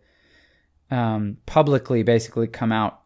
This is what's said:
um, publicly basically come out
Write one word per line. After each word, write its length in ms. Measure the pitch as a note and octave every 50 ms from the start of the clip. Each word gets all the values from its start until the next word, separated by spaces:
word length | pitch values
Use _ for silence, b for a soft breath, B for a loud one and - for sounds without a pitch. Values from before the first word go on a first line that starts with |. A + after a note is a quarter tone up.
| _ _ _ _ _ _ _ _ _ _ _ _ _ _ _ _ _ -
um, 480 | C3 B2 A#2+ A2+ A2 G#2+ G#2+ G2+ G#2+ - -
publicly 560 | - - D#3+ D3+ C#3+ C#3+ B2+ - - C3 A#2
basically 440 | G#2+ A#2 A#2 A2+ A2+ - - B2 A2+
come 260 | A2 - - A#2+ A2+
out 280 | A2 A2 G#2+ G2 - - _